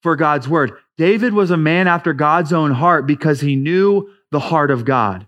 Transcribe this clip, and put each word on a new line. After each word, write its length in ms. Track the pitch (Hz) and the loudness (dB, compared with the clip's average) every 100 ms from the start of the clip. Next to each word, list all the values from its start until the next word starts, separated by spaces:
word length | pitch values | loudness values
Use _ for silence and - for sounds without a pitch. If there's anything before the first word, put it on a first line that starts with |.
for 140 | 170 156 | -2 0
God's 320 | 156 147 127 | 0 0 -2
word. 240 | 160 135 - _ - | -2 -2 -6 _ -2
David 380 | 165 214 240 | 0 2 0
was 160 | 208 185 | 0 0
a 60 | 175 | 2
man 300 | 156 170 185 | 2 2 2
after 260 | 170 175 | 0 -2
God's 400 | 139 151 165 156 | -2 0 0 0
own 180 | 165 151 | 0 0
heart 360 | 127 170 165 135 | 0 2 2 0
because 340 | 143 156 143 | -2 -2 0
he 160 | 143 135 | 0 -2
knew 540 | 143 180 202 202 202 _ _ | 0 0 2 0 -4 _ _
the 100 | 147 | -6
heart 300 | - 160 143 | -2 0 0
of 140 | 131 | 0
God. 420 | 113 131 107 92 | 0 0 0 -4